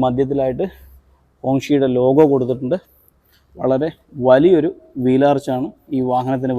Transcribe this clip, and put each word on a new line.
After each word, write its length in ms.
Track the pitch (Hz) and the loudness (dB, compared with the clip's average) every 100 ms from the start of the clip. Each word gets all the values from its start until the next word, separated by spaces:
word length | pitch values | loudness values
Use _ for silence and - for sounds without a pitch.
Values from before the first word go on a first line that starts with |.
മധ്യത്തിലായിട്ട് 600 | 127 123 135 139 135 127 190 - - - _ _ _ _ | -2 -2 -2 -2 -4 -4 -8 -10 -20 -20 _ _ _ _
ഹോങ്ഷിയുടെ 460 | 131 135 - 147 135 123 | -4 -4 0 0 0 0
ലോഗോ 280 | 127 135 156 | 2 4 4
കൊടുത്തിട്ടുണ്ട്. 460 | 139 123 123 127 185 - _ _ _ _ _ _ - | 2 -2 -6 -4 -6 -8 _ _ _ _ _ _ -8
വളരെ 300 | 127 131 156 - _ 147 127 | -4 -2 -4 -8 _ -4 2
വലിയൊരു 440 | 131 165 175 151 - - - 127 | 4 6 4 0 -6 -16 -4 0
വീൽ 180 | 131 143 | 2 2
ആർച്ചാണ് 400 | 139 139 127 131 - _ 135 | 0 -2 -6 -6 -12 _ -4
ഈ 40 | 127 | -2
വാഹനത്തിന് 460 | 123 127 135 131 | -2 -2 -4 -4